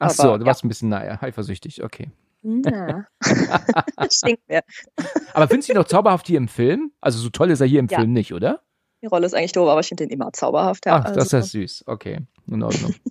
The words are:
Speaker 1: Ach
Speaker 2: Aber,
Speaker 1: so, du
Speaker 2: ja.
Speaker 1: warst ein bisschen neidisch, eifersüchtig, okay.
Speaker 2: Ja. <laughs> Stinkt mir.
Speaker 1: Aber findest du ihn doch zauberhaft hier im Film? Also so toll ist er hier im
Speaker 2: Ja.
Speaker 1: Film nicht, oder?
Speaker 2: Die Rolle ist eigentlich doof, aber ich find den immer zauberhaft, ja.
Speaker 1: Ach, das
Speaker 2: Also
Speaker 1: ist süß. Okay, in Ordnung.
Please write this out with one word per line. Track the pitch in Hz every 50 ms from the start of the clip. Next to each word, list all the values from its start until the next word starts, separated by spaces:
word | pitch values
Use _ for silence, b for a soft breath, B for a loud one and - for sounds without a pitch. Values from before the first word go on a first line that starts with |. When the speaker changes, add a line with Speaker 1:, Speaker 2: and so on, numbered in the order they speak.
Speaker 1:
Ach | 151 175
Speaker 2:
Aber, | 156
Speaker 1:
so, | - 147 131 107
du | 104 113
Speaker 2:
ja. |
Speaker 1:
warst | 127 131 - -
ein | 123
bisschen | 110 - 117 110
neidisch, | 104 98 - 98 104 107 -
eifersüchtig, | 131 - - 104 98 98 90 - - - - -
okay. | - - - - 147 - _ _ _ _ _ _
Speaker 2:
Ja. | 220 226 240 269 269 233 202 185 160 143 180 202 - _ _
<laughs> | - - - - - - - 196 - - 233 160 - - - - - -
Stinkt | - - - 247 233 - _ _
mir. | 156 165 - B B B B B _ - - 571 539 330 - - -
Speaker 1:
Aber | 156 156 143
findest | 226 262 285 -
du | 254
ihn |
doch | - 160
zauberhaft | - - 185 202 220 185 175 -
hier | - 175 151
im | 127 113
Film? | - - 120 127 165 254 320 294 - _
Also | - - 120 113
so | 117 120
toll | - - 156 180
ist | 165 127
er | 139
hier | 131 139 151
im | 127 117
Speaker 2:
Ja. | - 127
Speaker 1:
Film | 113 113 123
nicht, | 120 104 - -
oder? | 85 98 143 254 - _ _ _ _ _ _ _ _ -
Speaker 2:
Die |
Rolle | 220 185 175 170
ist | 180 -
eigentlich | - 196 185 -
doof, | 185 175 156
aber | 147 156
ich | 160 -
find | - 175
den | 156 147
immer | 151 143 - - -
zauberhaft, | - - 127 127 151 180 185 196 - -
ja. | 185 175
Speaker 1:
Ach, | 156 123 -
das | 202 - 135 - -
Speaker 2:
Also | 131
Speaker 1:
ist | 107 95 -
süß. | 110 95 87 - - _
Okay, | - 117 104 - 98 101 - - - _ _ _
in | - - 110 113
Ordnung. | 113 - - - - - - _ 247